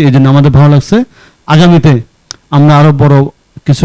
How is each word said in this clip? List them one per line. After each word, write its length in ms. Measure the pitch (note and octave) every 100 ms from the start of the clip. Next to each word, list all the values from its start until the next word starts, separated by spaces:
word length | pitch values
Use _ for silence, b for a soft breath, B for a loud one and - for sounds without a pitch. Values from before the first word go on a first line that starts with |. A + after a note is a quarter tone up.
| D3
এই 40 |
জন্য 140 | C3 C3+
আমাদের 220 | C#3 C#3+
ভালো 180 | C3+ D3
লাগছে। 240 | D3 - G#3+ B3+ b b b -
আগামীতে 460 | D#3 F3 E3+ D#3 B2 A2+ _ - - -
আমরা 240 | C#3+ D3 D3
আরও 120 | D3+ C#3+
বড় 120 | C#3+ C#3 C#3 - _ - -
কিছু 180 | C#3